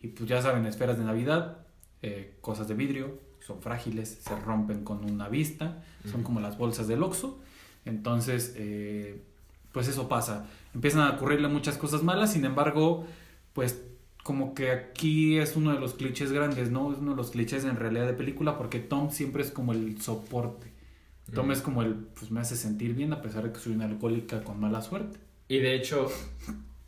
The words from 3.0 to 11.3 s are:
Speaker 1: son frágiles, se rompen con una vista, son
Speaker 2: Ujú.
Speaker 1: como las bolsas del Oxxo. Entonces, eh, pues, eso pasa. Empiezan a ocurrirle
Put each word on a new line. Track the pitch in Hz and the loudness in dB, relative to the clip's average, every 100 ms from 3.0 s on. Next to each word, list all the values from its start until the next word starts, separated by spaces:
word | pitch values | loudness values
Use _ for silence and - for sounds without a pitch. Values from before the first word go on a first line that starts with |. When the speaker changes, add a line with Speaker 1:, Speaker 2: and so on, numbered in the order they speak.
| 131 - - - | -4 -10 -16 -20
Speaker 1:
son | - - | -14 -10
frágiles, | 120 117 117 110 110 - | -6 -4 -4 -4 -6 -10
se | - 104 | -6 -6
rompen | 110 110 104 104 | 0 0 0 -2
con | - 104 104 | -4 -4 -2
una | 104 101 | -4 -2
vista, | 123 156 - 160 170 - - | 0 0 -2 -6 -6 -14 -14
son | 104 120 | -6 -4
Speaker 2:
Ujú. | |
Speaker 1:
como | 117 117 | 0 0
las | 104 104 | -2 0
bolsas | 120 113 107 | 0 0 0
del | 117 | 2
Oxxo. | 185 - 269 269 - - - - | 2 0 -6 -8 -18 -20 -20 -14
Entonces, | - 110 117 120 120 123 117 - | -6 -4 0 2 2 0 -2 -6
eh, | 104 104 104 104 104 101 - - - - - | -6 -4 -4 -6 -6 -12 -16 -20 -20 -20 -8
pues, | - 123 | -2 -2
eso | 131 123 | -2 0
pasa. | 120 113 104 - - - | 0 2 -4 -6 -16 -12
Empiezan | 120 143 151 | 0 4 6
a | 143 139 | 6 4
ocurrirle | 131 | 4